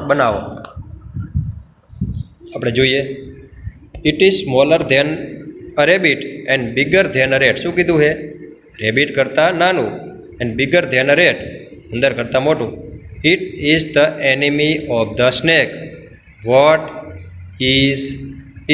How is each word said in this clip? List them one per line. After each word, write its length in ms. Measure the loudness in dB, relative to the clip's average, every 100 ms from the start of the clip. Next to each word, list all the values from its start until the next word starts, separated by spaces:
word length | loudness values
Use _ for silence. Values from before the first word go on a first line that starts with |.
| 0
બનાવો. 320 | 2 2 0 -6 -14 -16 -16 -16 -18 -14 -10 -6 -4 -6 -8 -16 _ _ -8 -6 -6 -10 -14 -14 -6
આપણે 160 | -2
જોઈએ, 300 | 0 2 0 -2 -8 -14 -18 -20 -16 -16 -16 -18 -6 -2
it 100 | 2
is 140 | 2 2
smaller 380 | 0 2 4 2 2
than 140 | 2 2 -2 -10 -14 -16 -18 -8 0
a 60 | 2
rabbit 300 | 4 2 0 -4 -8 -2
and 100 | -2 -2 -2
bigger 280 | 2 2 2 2
than 140 | 2
a 60 | 4
rat. 140 | 2 2
શું 100 | -2
કીધું 260 | 0 2 4
છે? 80 | 2 0 -8 -14 -18 -20 -20 -4
Rabbit 280 | 0 2 2 0
કરતાં 360 | 0 2 2 4
નાનું 280 | 2 2 -2 -4 -12 -16 -16 -8
and 100 | -6 -2
bigger 240 | 2 2 2
than 140 | 2 4
a 20 | 4
rat, 180 | 4 2 -6 -14 -18 -20 -10
Andar 180 | -2 0 0
કરતાં 240 | -2 0 2
મોટું. 220 | 0 -2 -8 -14 -16 -18 -2 0
It 100 | 2 -2 -4 0
is 80 | 2 2 2
the 100 | 2 2 0
enemy 380 | 2 2 2 0 0 -2 -2
of 80 | -2 2
the 100 | 2
snake. 420 | 2 2 2 2 -2 -14 -16 -20 -20 -20 -10 2
What 300 | 4 6 4 0 -12 -14 -16 -16 -18 -14 -4
is 400 | 2 4 2 2 -2 -4 -10 -14 -18 -8 0